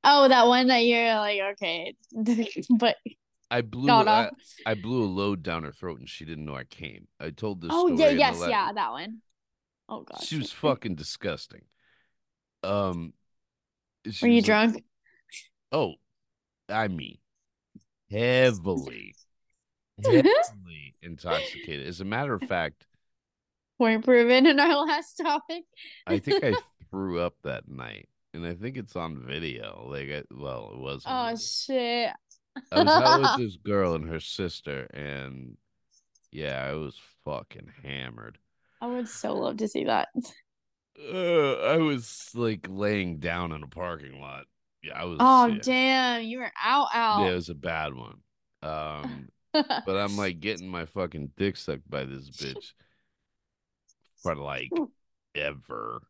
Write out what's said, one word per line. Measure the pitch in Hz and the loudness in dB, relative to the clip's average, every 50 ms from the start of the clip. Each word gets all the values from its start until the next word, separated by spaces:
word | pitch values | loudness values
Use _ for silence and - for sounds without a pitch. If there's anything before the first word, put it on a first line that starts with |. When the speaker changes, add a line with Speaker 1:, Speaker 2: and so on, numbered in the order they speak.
Speaker 1:
Oh, | - 277 285 285 277 262 | 8 8 8 10 10 10
that | 262 247 240 | 10 10 10
one | 240 247 247 254 254 | 8 8 6 6 6
that | 262 240 | 6 6
you're | 233 240 240 233 233 233 226 | 6 4 4 4 4 4 2
like, | 214 208 208 208 202 190 196 | 2 0 0 0 0 -2 -4
"Okay," | 202 _ 196 170 165 170 165 - - _ - _ | -4 _ -4 -4 -4 -4 -6 -10 -12 _ -20 _
<laughs> | - 226 220 226 240 214 226 - - - - - 247 220 | -6 -2 0 0 2 0 0 -4 -6 -10 2 4 4 6
but | 240 233 - - _ - - _ _ _ _ _ _ _ | 6 2 2 0 _ -16 -16 _ _ _ _ _ _ _
Speaker 2:
I | 120 123 | -2 -2
blew, | 120 107 107 123 131 | -2 -2 -6 0 4
Speaker 1:
not | 139 240 220 208 214 | 6 6 6 6 6
Speaker 2:
I, | 214 220 233 101 | 4 4 2 0
Speaker 1:
off. | - _ _ - - - - | -4 _ _ -20 -20 -8 -4
Speaker 2:
I | 113 | -4
blew | 110 104 92 110 127 127 | -4 -4 -4 -4 0 0
a | 110 | 0
load | 98 90 95 101 101 101 90 | 0 0 0 0 0 0 -2
down | 78 90 82 82 78 | -4 -6 -6 -4 -6
her | 73 | -8
throat | 71 - - 90 80 60 | -12 -10 -10 -10 -10 -10
and | 64 - | -14 -16
she | - - 80 | -16 -16 -12
didn't | 78 82 76 76 | -12 -10 -10 -10
know | 76 71 | -10 -10
I | 65 64 | -10 -12
came. | _ - - 78 71 52 50 50 _ _ _ | _ -16 -16 -14 -14 -14 -16 -20 _ _ _
I | - 82 | -12 -10
told | - - 110 107 101 90 | -8 -6 -6 -6 -6 -6
this | 82 - | -6 -2
Speaker 1:
Oh, | 311 339 359 359 | 0 2 2 2
yeah, | 269 | 4
Speaker 2:
story | 233 320 294 | 6 4 4
in | 285 | 6
the | 254 | 4
Speaker 1:
yes, | 294 262 - - | 2 2 2 0
Speaker 2:
la- | - - | -2 0
Speaker 1:
yeah, | 226 208 190 - | 0 0 -2 -2
that | 208 214 180 110 | -2 -4 -4 -4
one. | 117 139 170 214 226 220 _ _ _ _ _ _ _ _ _ _ _ _ _ - | -6 -8 -10 -12 -12 -16 _ _ _ _ _ _ _ _ _ _ _ _ _ -16
Oh, | 220 - - | -14 -14 -14
gosh. | - - - - | -16 -14 -12 -10
Speaker 2:
She | - 160 151 | -6 -6 -6
was | 120 - | -6 -8
fucking | - - - 127 131 - - 110 90 | -8 -2 0 0 0 0 -2 -8 -8
disgusting. | 73 76 - - - - 98 78 71 - - - - _ _ _ _ _ _ _ _ _ _ _ _ _ _ _ _ _ _ _ _ | -6 -8 -12 -12 -8 -6 -6 -6 -6 -10 -18 -20 -20 _ _ _ _ _ _ _ _ _ _ _ _ _ _ _ _ _ _ _ _
Um, | - 92 101 101 101 95 90 85 82 78 - _ _ _ _ _ _ _ _ _ _ _ _ _ _ _ _ _ _ 107 | -4 -2 -2 0 0 -2 -2 -6 -8 -12 -16 _ _ _ _ _ _ _ _ _ _ _ _ _ _ _ _ _ _ -12
she | 107 - - | -8 0 4
Speaker 1:
Were | 240 | 6
you | 233 | 6
Speaker 2:
was | 233 202 | 6 6
like, | |
Speaker 1:
drunk? | 214 214 214 220 233 220 - - _ _ _ _ _ _ _ _ _ - - - _ _ _ _ _ | 6 6 6 6 4 2 0 -8 _ _ _ _ _ _ _ _ _ -20 -18 -20 _ _ _ _ _
Speaker 2:
oh, | - 156 135 90 73 _ _ _ _ _ _ _ _ _ _ _ _ _ _ - | 0 0 0 0 -4 _ _ _ _ _ _ _ _ _ _ _ _ _ _ -4
I | - 110 110 101 | -2 -2 0 0
mean, | 90 80 67 - - _ _ _ _ _ _ _ _ _ _ _ _ - - _ _ _ _ _ | -2 -6 -8 -10 -14 _ _ _ _ _ _ _ _ _ _ _ _ -20 -20 _ _ _ _ _
heavily, | 101 107 117 123 127 127 131 127 113 95 82 95 90 - 67 64 60 52 50 50 - - - _ _ _ _ _ _ _ | -2 0 2 4 6 6 6 6 4 2 -2 -2 -2 -2 -4 -6 -12 -14 -16 -18 -20 -20 -20 _ _ _ _ _ _ _
Speaker 1:
<laughs> | _ _ _ _ _ _ _ - | _ _ _ _ _ _ _ -2
Speaker 2:
heavily | - 539 403 320 269 359 466 605 698 - - - 185 175 165 - - 67 _ _ | 4 6 8 8 8 8 6 6 2 0 -4 -14 -20 -18 -18 -18 -18 -20 _ _
intoxicated. | - 87 82 - - 87 92 - - - - - - - 78 71 67 | -14 -12 -12 -8 -4 -2 -2 -2 -2 -6 -10 -12 -10 -10 -8 -8 -8
As | 78 87 82 | -10 -8 -8
a | 98 | -6
matter | 98 107 120 143 143 | -4 -4 -4 -2 -2
of | 120 95 | -4 -6
fact, | - 254 95 87 82 76 - _ _ _ _ _ _ _ _ _ _ _ _ _ _ _ _ _ _ _ _ | -4 -2 -2 -2 -2 -4 -6 _ _ _ _ _ _ _ _ _ _ _ _ _ _ _ _ _ _ _ _
Speaker 1:
Point | _ 247 226 220 220 226 | _ 2 4 4 2 4
proven | 254 254 240 233 240 247 262 262 | 6 8 8 8 8 6 8 8
in | 320 285 277 | 8 8 6
our | 285 320 311 285 311 | 6 4 4 2 2
last | 311 302 302 - - - | 0 -2 -2 -4 -8 -10
topic. | - 330 330 285 311 311 - 330 349 330 _ _ - - - - - _ | -6 -4 -2 -2 -2 -4 -8 -12 -12 -12 _ _ -20 -20 -20 -20 -16 _
Speaker 2:
I | - - 101 | -4 -4 -4
think | - - 403 392 | 0 0 0 0
I | - 127 107 98 - _ | 2 0 0 0 -4 _
Speaker 1:
<laughs> | _ _ - _ | _ _ -20 _
Speaker 2:
threw | - 98 98 95 87 85 | -8 -6 -4 -4 -2 -2
up | 87 87 _ _ _ | -2 -4 _ _ _
that | 73 65 53 50 50 | -8 -8 -8 -10 -14
night, | 67 65 62 57 53 50 50 _ _ _ _ _ - | -14 -12 -12 -12 -14 -16 -20 _ _ _ _ _ -14
and | 80 85 | -10 -8
I | 85 87 | -8 -8
think | 87 104 123 135 | -8 -10 -10 -10
it's | 127 104 - - | -10 -14 -10 -8
on | 92 85 82 78 67 62 | -8 -6 -6 -8 -10 -10
video. | 62 67 78 82 78 62 57 55 52 50 50 55 62 | -10 -8 -6 -6 -6 -8 -8 -12 -14 -14 -14 -12 -10
Like, | 71 69 69 69 | -8 -8 -8 -8
I, | 73 73 69 _ | -8 -10 -10 _
well, | - 65 71 69 64 60 55 50 50 | -14 -12 -10 -8 -8 -10 -10 -14 -14
it | 64 | -12
was | 65 67 69 67 - | -10 -10 -10 -10 -8
on | - | -6
Speaker 1:
Oh, | 262 254 240 226 | -6 -4 -4 -6
Speaker 2:
video. | 233 220 | -6 -6
Speaker 1:
shit. | 220 - - - - - 269 254 240 240 233 240 233 - - - _ _ - _ _ _ _ 269 - _ | -8 -6 -6 -6 -4 -2 -2 -2 -2 -2 -2 -2 -2 -4 -6 -10 _ _ -20 _ _ _ _ -18 -12 _
Speaker 2:
I | - 302 | 2 4
was | 339 294 | 6 6
out | 311 - - 320 320 339 | 6 6 8 6 6 6
with | 277 - 214 | 6 4 2
Speaker 1:
<laughs> | 151 | 2
Speaker 2:
this | 123 107 92 | -2 -4 -6
girl | 87 _ 101 104 101 95 87 82 | -8 _ 0 2 2 2 2 2
and | 80 78 80 | 0 -2 -6
her | 82 80 | -8 -8
sister, | - - - - 98 87 - - _ 80 71 67 64 - | -8 -8 -6 -6 -6 -6 -6 -10 _ -10 -10 -10 -10 -12
and | - 69 73 73 69 69 67 67 67 65 65 62 50 _ _ _ _ _ _ _ _ _ _ _ _ _ _ _ | -12 -12 -10 -8 -8 -10 -10 -12 -14 -14 -16 -18 -20 _ _ _ _ _ _ _ _ _ _ _ _ _ _ _
yeah, | - 73 78 71 67 65 | -12 -8 -6 -6 -4 -4
I | 67 67 71 | -6 -6 -6
was | 78 78 69 - - - _ _ _ _ | -6 -8 -10 -12 -16 -20 _ _ _ _
fucking | 76 73 60 - _ - - - - - - | -10 -10 -10 -10 _ -20 -20 -20 -20 -20 -18
hammered. | - 71 69 69 64 64 57 57 55 57 55 _ _ _ _ _ _ _ _ _ | -14 -12 -10 -10 -10 -12 -14 -16 -18 -20 -20 _ _ _ _ _ _ _ _ _
Speaker 1:
I | 233 | -10
would | 240 247 247 240 220 | -8 -6 -8 -8 -8
so | - - - 226 214 | -10 -8 -6 -6 -4
love | 202 - - - 214 | -4 -4 -4 -4 -4
to | 220 208 | -6 -4
see | - - - | -4 -4 -2
that. | - - 95 - - _ 269 247 - - - _ _ _ _ _ _ _ _ _ _ _ - | 0 0 0 0 -2 _ -10 -10 -10 -18 -20 _ _ _ _ _ _ _ _ _ _ _ -18
Speaker 2:
Uh, | 151 127 - 185 180 175 170 160 147 139 127 - | -14 -10 -6 -4 0 2 4 4 4 4 2 0
I | 80 117 151 165 | 2 2 4 4
was, | 160 151 143 127 117 - - - - - - | 4 2 0 -2 -6 -10 -14 -14 -16 -12 -4
like, | 117 120 113 110 85 - 95 | -2 -2 -2 -2 -4 -8 -12
laying | 95 95 104 104 107 101 95 90 82 76 | -6 -2 0 0 0 0 -2 -4 -4 -6
down | 71 85 85 87 87 85 | -6 -4 -4 -4 -4 -4
in | 80 76 | -6 -8
a | 76 67 | -12 -14
parking | - 82 90 87 85 78 71 67 65 69 | -10 -10 -8 -8 -8 -10 -14 -18 -18 -16
lot. | 69 69 67 69 65 _ _ _ _ _ _ _ | -16 -16 -16 -16 -18 _ _ _ _ _ _ _
Yeah, | - 76 - - | -18 -14 -10 -8
I | 85 | -8
was, | 90 85 73 | -8 -2 2
Speaker 1:
Oh, | 247 262 262 254 247 | 4 6 8 6 6
Speaker 2:
yeah. | 233 220 208 | 4 2 -2
Speaker 1:
damn, | - 254 254 254 262 262 262 262 254 247 240 233 226 | -2 -2 0 2 2 2 2 2 0 -2 -2 -4 -6
you | 220 233 254 | -10 -10 -10
were | 247 208 - - | -12 -12 -10 -6
out, | 170 220 262 285 277 - | -2 0 2 0 0 0
out. | - 233 233 220 214 208 202 | -2 -2 0 0 2 2 2
Speaker 2:
Yeah, | 185 | 0
it | 180 | 0
was | - 82 82 | -2 -4 -8
a | 85 | -12
bad | 73 69 87 82 80 78 73 67 | -10 -8 -6 -4 -4 -4 -6 -8
one. | 64 58 52 - - _ _ _ _ _ _ _ _ | -10 -14 -16 -18 -20 _ _ _ _ _ _ _ _
Um, | - 76 78 78 76 76 76 76 73 - - 71 67 - _ _ | -10 -8 -8 -6 -8 -8 -10 -10 -10 -12 -12 -14 -18 -20 _ _
Speaker 1:
<laughs> | _ _ | _ _
Speaker 2:
but | - 311 285 - 262 240 226 98 95 | -2 -2 0 0 -4 -6 -4 -2 -2
I'm, | 98 101 - - 202 | -2 -2 -2 -2 -2
like, | - 190 - 80 | -2 -4 -4 -4
getting | 78 104 107 85 87 92 | -6 -6 -6 -6 -8 -10
my | 92 87 82 | -8 -8 -8
fucking | 78 _ 98 92 85 - 80 73 73 _ - | -8 _ -6 -6 -6 -6 -10 -10 -10 _ -2
dick | 95 101 90 | -2 -2 -2
sucked | - - - 73 69 69 69 | -4 -8 -8 -8 -8 _ -10
by | 71 69 67 | -8 -8 -8
this | 67 67 67 67 69 | -8 -10 -14 -16 -18
bitch | 65 - 73 67 65 - - - _ _ _ _ _ _ _ _ _ _ _ _ _ _ _ _ _ _ _ _ _ _ _ _ _ _ _ _ _ _ | -14 -12 -12 -10 -10 -12 -16 -20 _ _ _ _ _ _ _ _ _ _ _ _ _ _ _ _ _ _ _ _ _ _ _ _ _ _ _ _ _ _
for, | - 90 80 | -6 -6 -6
like, | 71 71 71 69 64 62 - - 339 294 - _ _ _ _ _ _ _ _ _ | -6 -6 -8 -8 -6 -6 -4 -2 -2 -4 -4 _ _ _ _ _ _ _ _ _
ever. | 73 73 73 73 67 - - 64 55 55 57 57 58 - | -6 -6 -6 -6 -10 -14 -14 -12 -10 -10 -10 -12 -12 -14